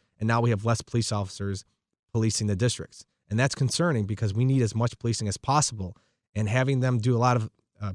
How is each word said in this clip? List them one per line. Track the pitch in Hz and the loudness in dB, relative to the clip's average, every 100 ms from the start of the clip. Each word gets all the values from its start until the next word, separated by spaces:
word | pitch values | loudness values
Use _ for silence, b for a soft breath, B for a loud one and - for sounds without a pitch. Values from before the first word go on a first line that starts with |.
| _ - | _ -6
and | 110 | 0
now | 117 | 2
we | 117 | 2
have | 104 | 0
less | 113 113 | 0 -2
police | - 120 - | -2 -2 -2
officers | 104 95 - 98 95 - _ _ _ _ | -2 -6 -6 -6 -8 -10 _ _ _ _
policing | 113 110 - 104 | -2 0 0 0
the | 95 | 0
districts. | 120 - - - - _ - | 0 -2 -10 -16 -20 _ -4
And | 107 | 0
that's | 135 | 0
concerning | - 131 - 170 123 101 | 2 -2 0 0 0 -2
because | 107 107 | -2 -2
we | 107 131 | 0 2
need | 135 | 2
as | 110 | 2
much | 110 120 - | 0 -2 -2
policing | 117 110 107 | -4 -2 -4
as | - | -4
possible, | - 147 - 107 92 - _ _ _ | 0 2 2 -4 -10 -12 _ _ _
and | 104 107 | -4 0
having | 127 131 131 | 0 2 2
them | 127 123 | 2 2
do | 120 | 2
a | 117 | 2
lot | 123 123 | 4 2
of, | 110 _ _ - | -2 _ _ -10
uh, | 101 | -10